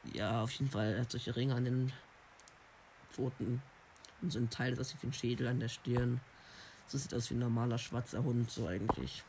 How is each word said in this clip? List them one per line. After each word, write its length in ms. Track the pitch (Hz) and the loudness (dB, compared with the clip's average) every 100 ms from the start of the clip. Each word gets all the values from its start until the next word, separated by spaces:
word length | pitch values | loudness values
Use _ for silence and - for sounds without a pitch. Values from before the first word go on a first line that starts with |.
| - | -6
Ja, 300 | - 104 113 | -2 0 2
auf 100 | 117 | 0
jeden 180 | - 139 | 0 0
Fall 300 | 101 107 104 | 2 2 2
hat 100 | 120 | 0
solche 240 | - - | -2 -2
Ringe 220 | 117 135 120 | 2 2 4
an 80 | |
den 280 | 123 127 127 135 - - - - - - - - - - - | 4 4 2 -2 -16 -20 -20 -20 -20 -20 -20 -20 -20 -20 -12
Pfoten. 500 | - 127 - 120 123 - - - - - - | -2 -2 0 0 0 -4 -20 -20 -20 -20 -4
Und 100 | 175 | -2
so 60 | 113 | 0
ein 120 | 117 | 0
Teil, 260 | - 123 127 | 0 0 0
das 140 | 127 | -4
sieht 120 | - | -4
wie 60 | 120 | -6
ein 40 | |
Schädel 360 | - 120 120 123 | -2 -2 0 2
an 100 | 123 | 2
der 100 | 113 | 0
Stirn. 520 | - - 123 123 123 - - - - - - - | -4 2 2 4 0 -4 -20 -20 -18 -18 -18 -6
So 100 | 139 | -4
sieht 160 | - | -2
aus 160 | 120 113 | -2 0
wie 60 | |
ein 60 | 120 | 0
normaler 360 | 120 117 120 117 | 2 4 2 0
schwarzer 440 | - 120 120 - | 0 -4 -2 0
Hund, 260 | 127 120 117 | 2 2 0
so 200 | - 90 | 0 -2
eigentlich. 560 | 92 104 - 65 - | 0 0 0 -2 -6